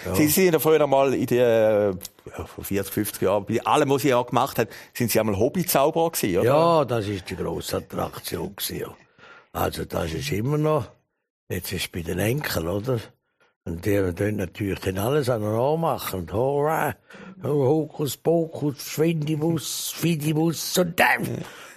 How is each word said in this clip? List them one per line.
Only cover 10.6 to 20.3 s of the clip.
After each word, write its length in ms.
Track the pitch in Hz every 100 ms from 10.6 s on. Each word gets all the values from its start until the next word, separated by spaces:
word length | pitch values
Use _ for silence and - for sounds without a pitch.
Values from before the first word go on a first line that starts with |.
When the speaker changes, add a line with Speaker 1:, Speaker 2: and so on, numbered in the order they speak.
| 151 151 104 - _ _ _ _ -
Speaker 1:
jetzt 240 | 92 -
ist 120 | 90
es 40 | -
bei 140 | 95
den 180 | 82 90
Enkeln, 480 | 104 139 - 90 82
oder? 320 | 101 120 120 - _ _ _ _ _
Und 220 | - 82 104
die 120 | 101
wollen 380 | 92 87 104 104
natürlich 440 | 92 - 101 90
dann 160 | 98 95
alles 320 | 110 151 123
an 140 | 117
den 80 | 104
Ohren 280 | 110 135 165
machen. 400 | 165 113 - 95
Und 140 | 80
hurra, 600 | 101 131 143 151 160 147 - _ - - -
Hokuspokus, 1400 | 120 147 127 156 151 - 143 - - 170 160 - 147 139 -
Schwindibus, 1080 | - 160 165 147 156 160 165 - - - -
Fidibus 800 | 170 160 147